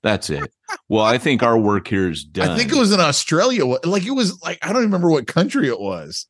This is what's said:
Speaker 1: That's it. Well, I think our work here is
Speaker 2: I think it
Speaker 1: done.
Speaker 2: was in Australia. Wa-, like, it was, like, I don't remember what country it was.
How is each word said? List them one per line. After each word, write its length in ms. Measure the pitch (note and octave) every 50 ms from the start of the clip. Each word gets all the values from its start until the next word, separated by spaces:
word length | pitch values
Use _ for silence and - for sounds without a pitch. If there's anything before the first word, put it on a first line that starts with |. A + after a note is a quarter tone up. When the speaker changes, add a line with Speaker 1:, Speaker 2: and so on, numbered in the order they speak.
Speaker 1:
That's 280 | - G#2+ G#2+ F#2 - -
it. 200 | D#2 C#2+ D2 - _ _ _ - - - _ _
Well, 160 | G#2 A2 G#2+
I 140 | A2 A#2+ B2+
think 240 | - D#3+ C3+ A2+
our 160 | B2 A#2 A#2 A2+
work 300 | A2 G#2 G2+ G2 - -
here 220 | G#2+ G2 F#2+ F2+
is 160 | D#2+ D2 D2 D2+ D2+
Speaker 2:
I 200 | F#2 F#2 F#2 -
think 120 | A3 A#3+ G#3
it 20 |
Speaker 1:
done. 80 | - C#4+
Speaker 2:
was 120 | A#3+ G3
in 80 | G#3 F#3+
Australia. 680 | E3+ D3 C#3 - - - D#3 D#3+ G3+ B3+ B3+ A3+ D3
Wa-, 120 | B2+ B2 C3 -
like, 220 | F3 F3 E3 F3
it 40 | A3
was, 280 | C4+ C4 A#3+ F3+ - -
like, 160 | - E3+ F3 -
I 100 | - D#3
don't 100 | G#3 B3+
remember 280 | A#3+ G#3+ G3 F3+ F3 E3+
what 160 | D#3+ C#3+ B2
country 420 | - - E3 F#3 C#4+ - C#4+ - C3+
it 100 | A#2 F#2
was. 460 | G2+ G2 F#2 E2+ D2+ D2 - - - _